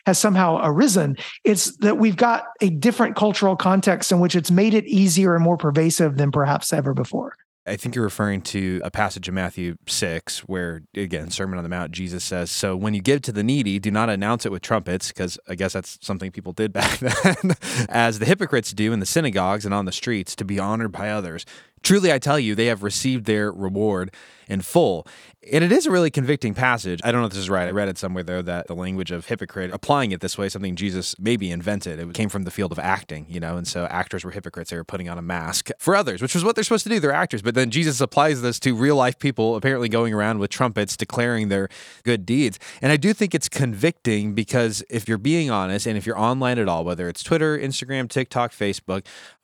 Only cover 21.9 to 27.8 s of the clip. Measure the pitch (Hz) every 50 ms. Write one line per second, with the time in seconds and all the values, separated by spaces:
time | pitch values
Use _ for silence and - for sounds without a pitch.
21.9 | 185 202 185 175 147 127 - 147 143 151 127 107 104 101 113 120 113 98 101 104
22.9 | 101 - - 131 131 123 104 110 107 104 104 104 87 92 98 92 98 98 107 107
23.9 | 101 90 92 95 - - - - - - _ - 101 98 87 - - 175 165 113
24.9 | 92 82 - - - - - - _ _ - - 117 156 170 175 226 349 311 311
25.9 | 185 180 170 156 - 143 131 127 147 - - 113 101 - 127 127 123 113 - 95
26.9 | 90 85 - 117 117 120 120 107 92 98 95 92 98 92 90 90 92 104